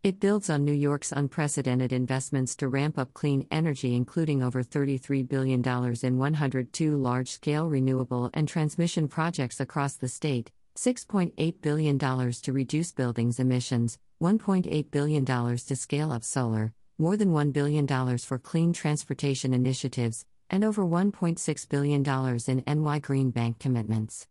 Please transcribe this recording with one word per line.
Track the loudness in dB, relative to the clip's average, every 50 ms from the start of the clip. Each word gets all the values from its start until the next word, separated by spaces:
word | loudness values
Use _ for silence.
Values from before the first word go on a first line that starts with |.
| 2
It | 0 0 2
builds | 2 2 2 2 0 0
on | 0 2 2
New | 2
York's | 2 2 2 0 0 -2 -4 -4
unprecedented | -2 -2 -2 -2 0 -2 -2 0 0 -2 0 0 2 2 2 0
investments | 0 -2 0 0 -2 -4 -2 -2 -2 -2 -2 -2 -4
to | -4 -2
ramp | -2 0 0 0 0 0 -2
up | -4 -6 _
clean | -4 0 0 2 0 0 0
energy, | -2 0 0 0 0 0 0 0 0
including | 0 0 0 -2 -2 0 2 0 0 0
over | 0 -2 -2
thirty-three | -4 -2 -2 -2 0 0 -2 -4 -2 -2 -2 -2 0
billion | 0 -2 0 0 2 2 2 2
dollars | 2 0 0 0 -2 -2 0 0
in | 0 2 2
one | 2 2 2
hundred | 2 0 0 0 -2 -4 -4 -2
two | 0 0 2 2
large-scale | 2 0 0 0 0 -2 -4 -8 -4 -2 0 0 0 0
renewable | 0 2 2 2 2 2 0 0 -2 -2 -2 -2 -2 0
and | -2 -2
transmission | 0 0 0 -2 0 0 0 0 0 2 0 -2
projects | 0 0 -2 -2 -2 0 -2 -4 -4 -4 -6
across | -6 -4 -2 -2 -2 -2 -4
the | -4 -6
state, | -6 -4 -4 -2 -2 0 -2 -4 -6 _ -20 -20 _ _
six | -2 0 0 0 0 -6
point | -2 0 0 0 0 0 0
eight | -2 -2 -2 -2
billion | -2 0 2 2 2 2 2
dollars | 2 2 0 0 0 0 -2 -2 -4
to | -4 -2 -2
reduce | -2 -2 0 0 -2 -2 -2
buildings' | -4 -2 -2 -2 0 0 0 0 0 2
emissions, | 2 2 2 0 0 0 0 0 0 0 -2 _ -20 -20 _ _
one | 2 2 2
point | 2 2 2 0 2 0 0
eight | -2 -2 -2 0
billion | -2 0 0 2 2 2 2
dollars | 2 0 0 0 0 -2 -2 -4
to | -6 -6
scale | -6 -4 -4 -2 -2 -2 -2
up | -4 -4 -6
solar, | -4 -2 0 0 2 0 0 0 -2 -6 -10 -20 -20 _ -2
more | 0 0 2
than | 2 4 4 4
one | 4 2 2
billion | 2 2 0 2 2 0 0
dollars | 0 0 0 0 0 -2 -2 -2
for | -4 -6
clean | -6 -6 -4 0 2 2 2 0
transportation | 0 0 -2 -2 -2 -4 -8 -6 -2 0 -2 -2 0 0 0 2
initiatives, | 2 2 2 0 -2 -4 -4 -2 -2 -2 -2 -2 -6 -14 _ -20 _ _ _
and | 0 2 2
over | 2 2 0 0
one | 2 2 2 2 0
point | 0 0 -2 -2 0 -2
six | -2 -4 -4 -4 -4
billion | _ 0 0 2 2 2 2 2
dollars | 2 0 0 0 0 0 0 0
in | 0 0 0 0
N | 0 0 0 0
Y | 0 0 -2
Green | -2 0 0 2 2 0
Bank | 0 0 -2 -2 -2
commitments. | -2 -2 0 0 0 0 0 -2 -2 -2 -4 -8 -16 -18 _